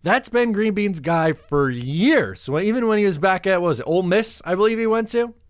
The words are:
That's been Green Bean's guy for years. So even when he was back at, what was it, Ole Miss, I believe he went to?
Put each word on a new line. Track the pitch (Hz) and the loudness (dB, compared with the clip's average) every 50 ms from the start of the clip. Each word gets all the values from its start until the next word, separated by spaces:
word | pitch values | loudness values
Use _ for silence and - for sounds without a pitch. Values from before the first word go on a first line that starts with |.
| - | 2
That's | 165 208 269 262 | 2 0 0 0
been | - - 240 240 240 | -2 0 0 0 0
Green | 214 196 220 220 202 | 0 0 0 0 0
Bean's | 208 208 202 185 160 | 0 -2 -2 -4 -4
guy | 135 165 170 165 160 160 | -2 -2 0 2 2 0
for | 156 - - - 147 143 143 131 | -2 -4 -6 -2 0 0 0 0
years. | 123 120 120 131 143 165 202 277 320 262 156 98 92 - | -2 -4 -6 -4 -2 2 2 4 4 4 2 0 -6 -10
So | - 131 135 156 | -8 -4 -4 -2
even | 190 214 220 254 233 | 0 0 0 0 0
when | 226 214 208 | 0 2 2
he | 208 | 2
was | 196 175 | 0 0
back | 143 165 190 185 180 - | 2 2 2 2 2 0
at, | 196 190 180 | 0 0 2
what | 175 175 | 2 0
was | 147 113 | -2 -2
it, | 127 | -2
Ole | - 165 185 190 | -2 0 0 2
Miss, | 175 180 214 220 - - - - | 2 0 0 0 -2 -8 -10 -4
I | 165 180 | -4 0
believe | 185 208 220 226 220 | 2 2 2 2 0
he | 226 | 0
went | 220 220 226 226 214 | 0 0 0 -2 -2
to? | - 233 240 240 226 _ _ | -2 -2 -2 -4 -8 _ _